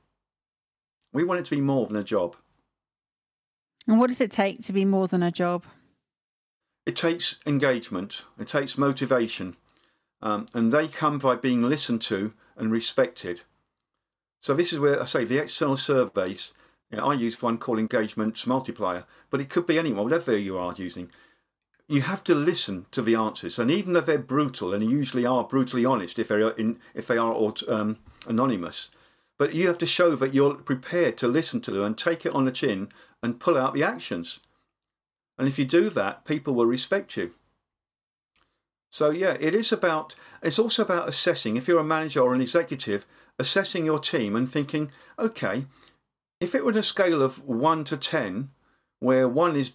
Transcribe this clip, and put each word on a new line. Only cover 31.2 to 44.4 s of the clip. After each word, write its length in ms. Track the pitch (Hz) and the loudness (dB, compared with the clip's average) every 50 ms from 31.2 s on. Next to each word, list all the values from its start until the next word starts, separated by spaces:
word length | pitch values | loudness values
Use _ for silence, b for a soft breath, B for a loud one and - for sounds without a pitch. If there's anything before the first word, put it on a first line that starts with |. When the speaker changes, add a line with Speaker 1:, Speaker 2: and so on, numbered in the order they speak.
| 139 123 | 0 2
Speaker 1:
listen 340 | 123 160 156 - - 120 | 2 2 0 0 -4 -6
to 100 | - - | -4 -2
them 120 | 95 98 101 | -2 0 0
and 140 | 104 110 - | 0 -2 -2
take 280 | - 175 170 165 - | -2 -2 -2 -2 -4
it 80 | 170 - | -2 0
on 120 | 143 131 | 2 0
the 60 | 131 | 0
chin 380 | 131 - - 131 101 95 98 - b b b b b b - | 0 0 -2 0 0 -2 -6 -10 b b b b b b -4
and 160 | 117 117 - | -4 -4 -2
pull 180 | - 180 165 135 | 0 2 2 2
out 160 | 131 135 - | 2 0 0
the 100 | 139 151 | 0 0
actions. 560 | 196 247 254 - - 101 85 85 - - - _ _ _ _ _ _ _ _ _ _ _ _ _ _ _ _ _ _ _ - | -2 -2 -4 -8 -8 -6 -6 -6 -10 -12 -16 _ _ _ _ _ _ _ _ _ _ _ _ _ _ _ _ _ _ _ -2
And 100 | 131 139 | -2 -2
if 100 | 135 147 | 0 0
you 80 | 139 | -2
do 240 | 131 170 170 208 214 | 4 4 4 4 4
that, 340 | 170 123 98 98 - - _ | 2 0 -2 -2 -4 -6 _
people 280 | - 151 151 - 147 131 | -4 -4 -4 -2 -2 2
will 120 | 120 117 117 | 4 4 4
respect 500 | 123 127 - - 190 202 202 - - 110 | 2 0 -2 -2 -2 -2 -2 -6 -6 -6
you. 160 | 90 87 - _ _ _ _ _ _ _ _ _ _ _ _ _ _ _ _ _ _ _ _ _ _ _ _ _ _ _ _ _ _ _ | -6 -6 -8 _ _ _ _ _ _ _ _ _ _ _ _ _ _ _ _ _ _ _ _ _ _ _ _ _ _ _ _ _ _ _
So 180 | - - 151 151 | -4 0 2 2
yeah, 280 | 156 170 190 185 139 127 | 2 2 2 0 0 2
it 160 | 147 156 175 | 0 2 2
is 160 | 220 220 - | 2 0 0
about, 440 | 226 - - 175 160 156 - - - B B B B B - | 0 2 2 2 0 0 -4 -6 -14 B B B B B -4
it's 160 | 165 - - | -2 2 2
also 240 | 226 226 - - 208 | 2 2 2 0 0
about 260 | - 180 170 - - | 0 0 -2 -2 -2
assessing. 460 | 143 - - 180 160 139 - 110 107 | -4 -2 0 0 0 0 0 -2 -2
If 120 | 123 127 - | -2 2 4
you're 120 | 175 165 | 4 4
a 40 | 151 | 4
manager 380 | 156 160 156 160 151 139 147 | 2 0 -2 -2 -2 2 2
or 140 | 127 123 127 | 4 4 4
an 60 | 127 | 2
executive, 640 | 127 117 - 170 170 170 151 135 - 113 101 101 - b b b b b b b | 0 2 2 0 0 0 -4 -8 -4 -2 -2 -4 -4 b b b b b b b
assessing 460 | 170 - - 196 190 - - 180 160 | -2 0 2 0 0 0 -2 -2 0
your 140 | 156 151 143 | 0 0 0
team 360 | 139 - - 147 110 101 101 | -2 -2 -2 -2 0 0 0
and 160 | 113 | 0